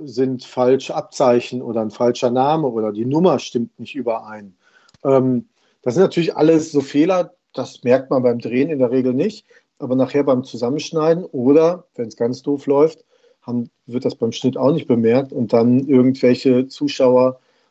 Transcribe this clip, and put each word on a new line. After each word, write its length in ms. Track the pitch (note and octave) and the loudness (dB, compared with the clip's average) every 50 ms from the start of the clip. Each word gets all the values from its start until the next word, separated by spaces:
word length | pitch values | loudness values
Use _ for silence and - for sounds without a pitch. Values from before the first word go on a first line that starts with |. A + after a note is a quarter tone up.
| D#3 | -10
sind 400 | C#3 G#2+ A#2+ C3 C3+ B2+ A#2+ - | -8 -4 -4 -4 -2 -4 -6 -10
falsche 500 | - - B2+ B2+ B2+ C#3 C3+ - - D#3 | -8 -4 0 2 2 2 0 0 -4 -8
Abzeichen 640 | D#3 - - - - C#3+ B2 A#2+ A#2+ - - B2+ B2 | -8 -8 -6 -4 0 2 2 2 2 0 -4 -8 -10
oder 180 | C3 B2 A2 A2+ | -8 -6 -4 -4
ein 80 | A2 G#2+ | -4 -6
falscher 400 | - - C3+ B2 A#2+ - C3+ A#2+ | -4 -2 -2 -2 0 0 -2 0
Name 380 | A#2+ B2+ C3 C#3+ D#3+ D#3+ D3+ - | 0 0 0 0 0 0 -2 -2
oder 240 | - A2+ A2 G#2+ | -2 -4 -4 -4
die 120 | G2+ G#2+ A#2+ | -4 -4 -4
Nummer 340 | B2+ C#3+ E3 F#3 F3+ C#3 A2 | -2 0 2 2 2 2 0
stimmt 400 | - - - A#2+ A#2 - _ - | -2 -4 -6 -6 -6 -6 _ -16
nicht 160 | A#2 - - | -18 -12 -10
überein. 600 | C#3 A#2 A#2+ A2+ A2 A2 G#2+ G#2+ G#2+ G#2 F#2+ _ _ _ _ _ _ _ _ _ _ - | -8 -6 -6 -6 -6 -8 -14 -18 -18 -18 -20 _ _ _ _ _ _ _ _ _ _ 0
Ähm, 440 | C#3 C3+ C3+ B2+ B2+ B2+ A#2+ - _ _ _ _ _ _ _ | 2 2 4 4 2 0 -2 -4 _ _ _ _ _ _ _
das 120 | - B2+ A#2+ | -6 -2 2
sind 80 | E3+ | 2
natürlich 340 | F#3+ - - E3+ D#3+ - - | 2 2 2 0 -2 -2 0
alles 360 | - D3+ D#3+ E3 D#3 D#3 - | 2 4 4 4 4 2 -2
so 80 | C#3+ C#3+ | -2 -2
Fehler, 540 | C3+ - - C#3+ D#3+ F#3 F#3 F3+ E3+ - _ _ _ _ - | -2 0 0 0 2 2 2 0 -2 -4 _ _ _ _ -12
das 280 | C3+ B2 - - - | -10 -10 -10 -12 -4
merkt 280 | - A#2+ B2+ C3+ C3+ - | 0 2 2 2 2 0
man 120 | D3+ C3 | 0 0
beim 160 | B2 B2 A#2+ A#2+ | 2 0 0 -2
Drehen 320 | A#2+ A#2 A#2+ B2+ C#3+ E3 | -4 -4 -2 0 0 0
in 80 | D#3 C3+ | 0 0
der 120 | B2+ A2+ | 0 0
Regel 240 | B2+ C3 B2 B2+ B2 | 0 0 0 0 0
nicht, 320 | C3+ F3 A3 - - - _ _ _ _ _ _ - | 0 -2 -4 -4 -10 -18 _ _ _ _ _ _ -10
aber 180 | D3 A#2+ B2+ | -6 -2 -2
nachher 280 | C3 B2+ - - C#3+ C#3 | 0 0 0 0 0 2
beim 200 | C#3+ C3 B2+ B2+ | 2 0 0 -2
Zusammenschneiden 800 | - - A2+ A#2+ A#2+ C#3+ D3 - - E3+ D#3 D3+ E3 E3 F3+ F3+ | -6 -8 -6 -4 -4 -4 -4 -6 -6 -4 -2 0 0 0 0 -4
oder, 600 | - - C3 A#2+ C3 C#3+ D#3+ D#3+ E3+ F3+ F3+ - _ _ | -8 -6 0 2 4 4 6 4 2 0 -4 -10 _ _
wenn's 200 | - A#2+ A2 - | -10 -10 -8 -6
ganz 260 | - A#2 A#2+ B2+ - | -4 -4 -4 -4 -4
doof 240 | - D3 C#3+ C#3 - | -4 -4 -4 -4 -2
läuft, 380 | C#3 C#3 C#3+ D#3 D#3+ - - _ _ _ _ _ _ _ _ | 0 2 4 2 2 0 -4 _ _ _ _ _ _ _ _
haben, 280 | _ B2+ A#2+ A#2+ A#2+ - _ _ _ | _ -6 -6 -6 -6 -8 _ _ _
wird 180 | - A#2+ B2+ - | -8 -6 -4 -4
das 100 | - C#3 | -6 -4
beim 180 | - - A2+ | -4 -6 -6
Schnitt 240 | - - - C3 C3 | -4 -4 -4 -4 -2
auch 160 | C3 B2+ C#3 | 0 0 0
nicht 140 | E3 D3+ - | 0 0 0
bemerkt 460 | - B2 A#2 A2+ A2+ A#2 C3+ C#3 C3+ | 0 0 2 2 2 2 2 0 -2
und 200 | - C3+ A#2 G2+ | -6 -6 -2 0
dann 360 | B2+ A#2 A#2 A#2+ B2 C3+ C3+ D3 | 2 2 4 4 2 2 2 2
irgendwelche 800 | C3+ B2+ B2 C3 C3 - - B2 B2 B2+ - C3+ B2 B2+ C3 C3 | 4 4 4 2 2 2 2 2 2 2 2 2 2 0 0 -4
Zuschauer, 720 | - - D3 C#3+ - - C3+ B2+ B2+ B2+ B2+ B2+ B2+ - _ _ _ _ _ _ | -6 -6 -6 -4 -2 0 2 4 4 4 2 2 0 -6 _ _ _ _ _ _